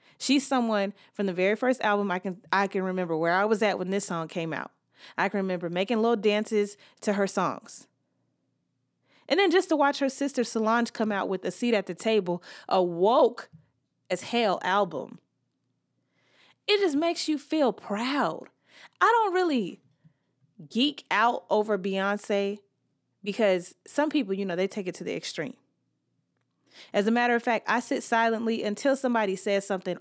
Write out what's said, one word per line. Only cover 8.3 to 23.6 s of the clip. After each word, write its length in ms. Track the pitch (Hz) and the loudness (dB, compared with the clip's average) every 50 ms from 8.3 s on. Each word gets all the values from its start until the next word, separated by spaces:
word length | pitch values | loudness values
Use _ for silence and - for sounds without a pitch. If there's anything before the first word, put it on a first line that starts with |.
| _ _ _ _ _ _ _ _ _ _ _ _ _ _ _ _ _ _ _ | _ _ _ _ _ _ _ _ _ _ _ _ _ _ _ _ _ _ _
And 100 | - 277 | -2 2
then 140 | 349 403 359 | 2 4 4
just 160 | 302 381 359 - | 4 2 2 2
to 60 | 320 | 2
watch 240 | 294 285 285 277 - | 2 4 2 2 0
her 100 | 277 269 | -2 -2
sister 360 | 269 - 277 277 - 254 233 | -2 -2 -4 -2 0 -2 -2
Solange 480 | - - 226 220 214 226 240 240 226 - | -2 0 0 2 2 2 2 0 -2 -2
come 180 | - 220 214 | -2 -2 -2
out 160 | 208 196 - | 0 -2 -2
with 160 | 185 190 185 - | -2 -4 -2 -4
A 80 | 190 | -6
Seat 220 | 180 - 240 240 226 | -4 -2 0 0 2
at 120 | 202 185 | 0 0
the 100 | - 175 | -4 -10
Table, 460 | - - 226 220 214 185 175 175 175 - - - - - - | -4 0 2 2 2 2 0 -4 -6 -6 -14 -20 -18 -6 0
a 120 | - 190 | 2 2
woke 680 | 185 180 170 165 180 208 240 294 277 226 240 - - - - - _ _ _ _ _ _ _ _ _ _ | 2 2 2 2 2 4 6 6 4 4 2 -4 -16 -20 -20 -20 _ _ _ _ _ _ _ _ _ _
as 140 | 185 180 - | -6 -6 -4
hell 360 | - - 233 233 202 180 - | -4 -2 0 2 2 0 0
album. 580 | - 180 185 208 202 175 160 135 - - - - _ _ _ _ _ _ _ _ _ _ _ _ _ _ _ _ _ _ _ _ _ _ _ _ _ _ _ _ _ | 0 0 2 2 0 0 -4 -10 -10 -10 -14 -20 _ _ _ _ _ _ _ _ _ _ _ _ _ _ _ _ _ _ _ _ _ _ _ _ _ _ _ _ _
It 140 | - 415 403 | 0 2 2
just 160 | 403 349 277 | 4 2 2
makes 320 | 285 330 339 339 330 - - | 2 2 0 0 -2 -2 -2
you 80 | 311 | -2
feel 340 | 269 - - 320 311 285 240 | -4 -2 -2 0 2 2 2
proud. 760 | 196 - - - 202 208 240 254 277 285 226 165 160 - - - _ _ _ _ _ - - - _ _ | 0 -2 -6 -6 -6 -4 -2 -2 0 0 0 0 -2 -6 -12 -18 _ _ _ _ _ -20 -20 -20 _ _
I 60 | 349 | 4
don't 280 | 415 466 466 440 392 339 | 4 6 4 4 2 2
really 460 | 370 370 339 285 247 196 165 - - _ _ _ _ _ - _ _ _ _ _ _ _ _ _ - 160 143 | 2 2 2 2 0 0 -2 -6 -14 _ _ _ _ _ -20 _ _ _ _ _ _ _ _ _ -20 -20 -6
geek 360 | - 214 262 302 285 - - _ | 0 0 0 0 0 -4 -4 _
out 360 | 180 202 226 240 - - - - | 2 4 4 4 2 0 -2 0
over 280 | - 214 208 220 214 | 0 0 2 0 -2
Beyonce 800 | 196 180 202 190 190 190 202 202 208 - - 214 202 202 196 208 208 _ _ _ _ _ _ _ _ _ _ _ _ - | -2 -2 -2 -2 0 0 0 -2 -4 -2 -2 0 0 0 -2 -4 -6 _ _ _ _ _ _ _ _ _ _ _ _ -8
because 500 | 202 190 - 226 202 185 180 | -8 -2 2 2 2 2 2